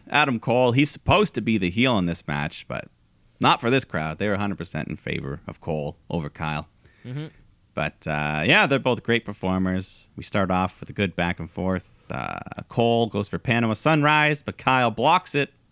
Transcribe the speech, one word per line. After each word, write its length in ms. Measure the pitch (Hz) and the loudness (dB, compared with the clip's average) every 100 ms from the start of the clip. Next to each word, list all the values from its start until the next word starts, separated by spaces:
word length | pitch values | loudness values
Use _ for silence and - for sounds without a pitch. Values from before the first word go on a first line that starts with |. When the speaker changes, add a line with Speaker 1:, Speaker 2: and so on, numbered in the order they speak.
| - | -2
Speaker 1:
Adam 300 | 120 143 113 | 0 2 0
Cole, 340 | - 120 127 | 2 4 4
he's 180 | 123 147 | 4 2
supposed 440 | - - 175 208 | 0 2 4 4
to 60 | - | 0
be 180 | 110 110 | 0 2
the 120 | 90 | 2
heel 280 | 98 131 107 | 2 2 2
in 80 | 87 | 0
this 200 | 80 - | -2 -4
match, 380 | 71 73 - - | -4 -4 -8 -10
but 180 | 62 - _ _ _ _ - | -10 -10 _ _ _ _ 0
not 200 | 135 165 | 2 2
for 80 | 120 | 2
this 160 | 131 | 0
crowd. 340 | - 82 78 78 | 0 -4 -4 -4
They 100 | 104 | -2
were 60 | |
a 40 | 98 | -2
hundred 200 | 104 90 | -4 -6
percent 300 | 82 80 - | -6 -6 -6
in 60 | - | -8
favor 440 | - 69 69 69 - | -6 -6 -6 -10 -12
of 120 | - | -12
Cole 360 | - 78 73 - - | -6 -4 -4 -10 -6
over 220 | 85 73 | -6 -6
Kyle. 380 | - 78 76 - _ - _ | -6 -4 -4 -8 _ -20 _
Speaker 2:
Mm-hmm. 220 | 120 135 156 _ - _ _ | -12 -12 -12 _ -20 _ _
Speaker 1:
But, 320 | - 76 - 82 | -6 -6 -6 -4
uh, 380 | 76 76 76 90 | -2 -2 0 2
yeah, 200 | 196 170 | 4 4
they're 100 | 135 | 2
both 240 | 127 117 | 0 -2
great 220 | - 117 | 0 -2
performers. 840 | 104 104 92 92 92 92 92 - - - | -2 -6 -2 0 0 -2 -6 -12 -16 -12
We 60 | |
start 300 | - 107 92 | -4 0 2
off 260 | 92 92 - | 2 0 -4
with 100 | - | -12
a 40 | |
good 240 | - 98 85 | -4 -2 0
back 240 | 87 - | -2 -4
and 100 | 82 | -8
forth. 400 | - 92 92 - _ - | -4 -2 -2 -6 _ -12
Uh, 280 | 64 50 50 - - - | -8 -6 -8 -10 -14 -6
Cole 380 | - 117 117 113 | 2 4 4 2
goes 240 | 104 101 | -2 -4
for 80 | 87 | -6
Panama 340 | - 117 117 | 0 0 2
Sunrise, 680 | 107 156 156 147 151 151 147 | 2 2 4 4 4 4 0
but 160 | - - | -6 -4
Kyle 320 | 131 131 120 | 2 4 2
blocks 440 | 107 139 175 - | 2 2 2 0
it 200 | 147 139 _ _ | -2 -4 _ _